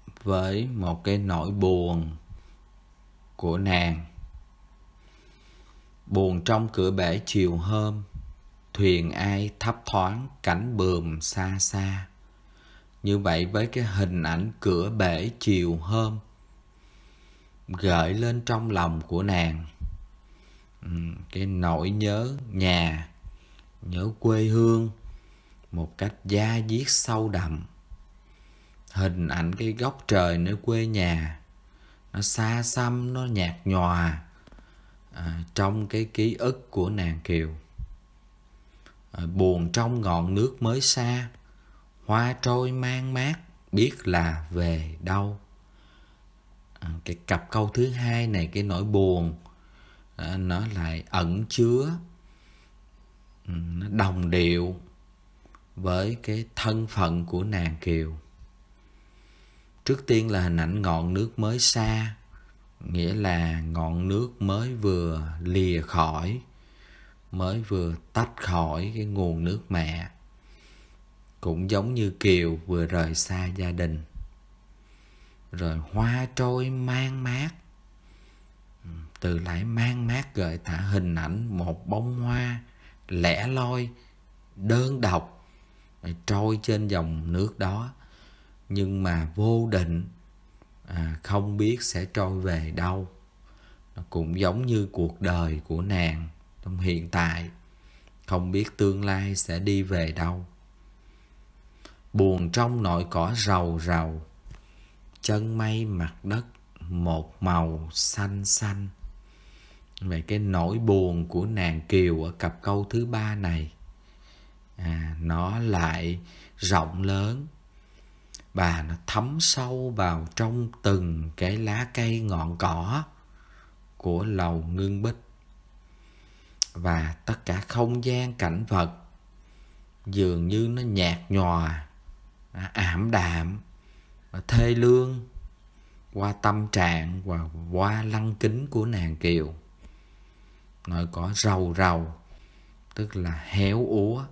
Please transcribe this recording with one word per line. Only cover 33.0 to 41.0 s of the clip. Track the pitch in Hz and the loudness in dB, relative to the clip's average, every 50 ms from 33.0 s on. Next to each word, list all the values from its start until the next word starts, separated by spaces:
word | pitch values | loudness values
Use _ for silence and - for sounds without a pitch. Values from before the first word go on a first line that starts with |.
| 123 123 127 | -2 -2 -4
nó | 127 127 | -4 -4
nhạt | 123 113 101 90 85 85 - - | -2 0 0 0 0 -2 -4 -2
nhòa, | 98 95 90 87 87 87 87 85 82 78 80 - - - - - - - - - - - - - - - - - - - | 0 2 4 4 4 4 2 2 2 0 -2 -8 -14 -20 -20 -20 -20 -20 -20 -20 -20 -20 -20 -20 -20 -20 -20 -20 -18 -12
à, | 82 85 85 82 82 85 - - | -8 -6 -6 -6 -6 -8 -8 -2
trong | - 98 98 104 110 104 | 0 2 2 2 0 -4
cái | 98 - 110 113 | -2 -2 -4 -4
ký | 110 - - 107 117 110 | -4 -2 0 0 0 0
ức | - - 127 131 - - - | 0 0 -2 -2 -2 -8 -8
của | - 101 90 95 | -2 -2 0 0
nàng | 107 104 90 85 80 78 - | 0 -2 -2 -2 -2 -4 -4
Kiều. | - 87 82 80 80 80 78 - - - - - - - - - _ - - _ - - - - - - - - - - - - - - - - - - | -2 -2 0 0 -2 -6 -10 -16 -20 -14 -14 -12 -12 -12 -18 -20 _ -20 -20 _ -20 -20 -20 -20 -20 -20 -20 -20 -20 -20 -20 -20 -20 -20 -20 -20 -16 -8
À, | 87 85 | -6 -6
buồn | 82 85 95 95 92 90 85 85 85 - | -2 2 4 6 6 6 4 2 2 2
trong | 117 117 117 123 120 | 2 2 2 2 0
ngọn | 107 92 85 85 85 87 95 | 2 2 2 2 2 2 2
nước | 101 113 131 - - | 2 2 2 0 0
mới | 120 113 117 135 | 0 0 2 2
xa, | 131 - - 131 | 2 2 2 2